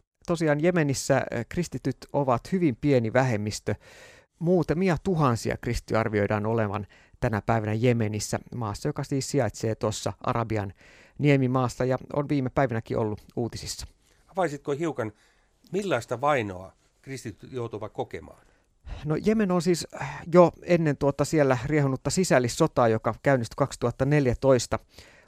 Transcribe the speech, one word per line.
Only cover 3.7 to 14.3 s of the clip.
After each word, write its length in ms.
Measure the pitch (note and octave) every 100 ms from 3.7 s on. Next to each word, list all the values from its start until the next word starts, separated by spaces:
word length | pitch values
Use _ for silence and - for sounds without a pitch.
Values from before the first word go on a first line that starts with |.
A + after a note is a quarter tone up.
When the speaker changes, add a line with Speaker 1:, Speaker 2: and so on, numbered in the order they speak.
| - - - - - _ -
Speaker 1:
Muutamia 580 | E3 F#3 D3 D#3+ F#3+ D3
tuhansia 540 | - E3 C#3+ A#2 A#2 A#2+
kristittyjä 420 | - A#2 - A2
arvioidaan 460 | A2 G#2+ G2+ G#2+ G#2
olevan 420 | A2+ G#2+ G2+ G#2 - _ -
tänä 220 | B2 A2
päivänä 320 | - A2+ G#2+
Jemenissä, 640 | G#2+ B2 A#2 G#2+ G#2 - - - A#2
maassa, 340 | A2 G#2 D3+
joka 140 | D3
siis 280 | C#3 C#3 -
sijaitsee 440 | C#3+ A2 - A2+ G#2+
tuossa 380 | A2 G#2+ A2+ -
Arabian 520 | - A#2 A2+ A2 G2 - - - - -
niemimaassa 680 | D3 C#3 B2+ C3 B2 - B2+
ja 120 | C3 -
on 160 | - C#3+
viime 200 | D3 B2+
päivinäkin 480 | - C3+ G#2+ - A#2+
ollut 240 | A2 G#2 - -
uutisissa. 520 | A#2 - - - - _ _ _
Speaker 2:
Avaisitko 440 | _